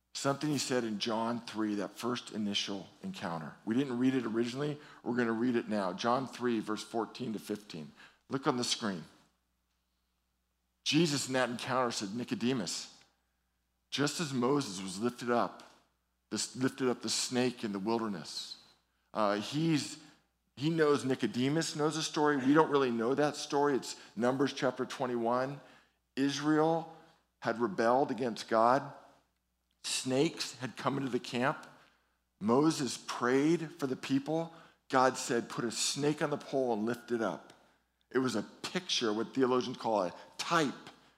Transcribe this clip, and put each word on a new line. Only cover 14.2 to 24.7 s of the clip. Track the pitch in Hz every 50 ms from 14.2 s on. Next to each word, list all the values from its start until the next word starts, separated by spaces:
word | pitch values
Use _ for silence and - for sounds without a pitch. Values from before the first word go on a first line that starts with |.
as | 175 139 135
Moses | 123 120 123 147 147 139 104 92 95 95
was | 95 87 95
lifted | 113 120 120 - 127 120
up, | 120 120 98 90 - - - - - _ _ _ _ _ _ _ _ _ _ -
this, | 107 107 - - -
lifted | 123 131 127 - - 135 123
up | 117 - -
the | 107
snake | - - - - 127 123 127 123 120 - -
in | 107 98
the | 98
wilderness," | 95 107 113 117 113 107 98 82 73 - - - - - - - - _ _ _ _ _ _ _ _ _ -
uh, | 107 107 101 101
he's, | 104 104 - - 151 160 165 160 139 113 - - - - - - _ _ _ _ _ _ _ _
he | - 139 160
knows, | 170 160 156 147 147 127 -
Nicodemus | 131 127 - 127 107 98 120 127 139 147 165 156 - -
knows | 160 147 160 147
the | 160 156
story. | - - 165 151 147 147 135
We | 123 135 147
don't | 160 156 135
really | 143 139 135 123
know | 117 113 110 120 135
that | 131 147 147 147
story. | - - - 147 143 143 143 139
It's | 117 - - - - - - -
Numbers | 101 117 123 135 135 143 131 -
chapter | - 147 127